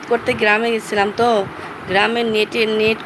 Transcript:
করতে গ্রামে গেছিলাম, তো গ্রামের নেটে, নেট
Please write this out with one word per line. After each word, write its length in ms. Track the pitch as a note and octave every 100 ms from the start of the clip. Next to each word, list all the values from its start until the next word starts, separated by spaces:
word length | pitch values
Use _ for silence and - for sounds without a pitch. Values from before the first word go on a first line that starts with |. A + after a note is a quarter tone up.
| -
করতে 240 | A#3 B3+
গ্রামে 380 | A#3 G#3+ G#3+ A#3
গেছিলাম, 400 | A3+ - G#3 G3+ G3+
তো 280 | A#3+ A3 F#3+ - - - -
গ্রামের 380 | F#3+ G#3 A#3 A#3
নেটে, 400 | G#3+ G#3+ A#3+ A3
নেট 320 | G#3+ G#3+ A3